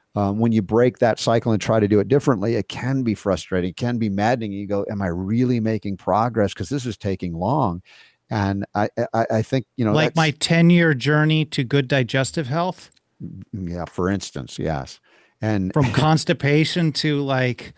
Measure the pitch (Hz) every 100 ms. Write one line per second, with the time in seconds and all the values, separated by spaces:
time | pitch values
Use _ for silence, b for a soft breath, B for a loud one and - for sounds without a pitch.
0 | b 104 98 104 117 110 92 110 123 -
1 | 117 110 - 117 120 107 - 110 104 104
2 | 101 139 143 110 107 117 - - 127 135
3 | 120 101 101 90 - 92 90 - 120 120
4 | 110 98 107 127 110 98 98 101 101 104
5 | 95 85 95 113 127 120 110 110 104 95
6 | - 98 120 113 101 - 98 143 123 101
7 | 101 92 90 82 95 151 113 87 - b
8 | b b - 110 98 98 - 101 107 -
9 | 120 113 117 113 107 135 - - 110 147
10 | 156 165 160 - - 165 170 175 165 131
11 | 120 151 151 156 151 - 120 139 131 139
12 | 117 135 127 170 123 156 180 - - _
13 | _ - 87 95 - 101 87 87 82 -
14 | 90 98 - 71 60 - 80 73 65 -
15 | _ b b b 110 104 92 156 127 104
16 | 156 156 - 127 139 151 156 180 160 131
17 | 156 143 139 131 127 113 -